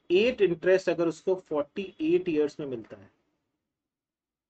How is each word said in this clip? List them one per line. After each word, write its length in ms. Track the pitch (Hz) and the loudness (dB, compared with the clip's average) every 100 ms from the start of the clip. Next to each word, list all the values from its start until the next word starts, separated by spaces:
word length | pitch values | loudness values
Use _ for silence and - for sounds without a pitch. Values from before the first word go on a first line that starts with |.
| - | 0
eight 300 | 180 233 247 | 2 2 2
interest 480 | 190 170 185 185 185 | 0 2 2 2 2
अगर 200 | 165 170 | 0 -2
उसको 260 | 165 - | -2 -4
फ़ोर्टी 600 | 185 - 151 143 - 190 - | -4 -2 -6 -4 -8 -10 -6
एट 280 | 156 175 180 | 0 0 0
years 320 | 151 147 - | -2 -2 -4
में 60 | 143 | -10
मिलता 300 | 120 104 - | -10 -12 -20
है, 140 | 98 _ _ _ _ _ _ _ _ _ _ _ _ _ _ | -20 _ _ _ _ _ _ _ _ _ _ _ _ _ _